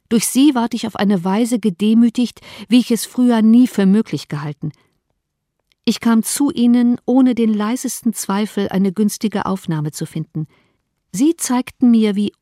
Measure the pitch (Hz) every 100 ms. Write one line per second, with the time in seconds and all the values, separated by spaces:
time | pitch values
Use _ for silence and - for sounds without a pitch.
0 | _ 226 - 247 294 254 233 233 220 -
1 | 202 202 185 202 240 240 214 180 214 226
2 | 233 233 240 - - - 208 247 220 226
3 | - - 247 233 220 233 247 - 190 202
4 | - 147 - 147 147 147 156 - _ _
5 | _ _ _ _ _ _ _ _ - 208
6 | 233 226 - - 285 - 240 240 240 240
7 | - 254 254 233 226 214 208 247 247 -
8 | 233 - - 196 214 - 196 190 196 175
9 | 208 - 214 196 - 190 - 156 151 -
10 | 160 156 156 156 156 _ _ _ _ _
11 | _ 180 294 339 - 254 - - 240 226
12 | 214 202 208 -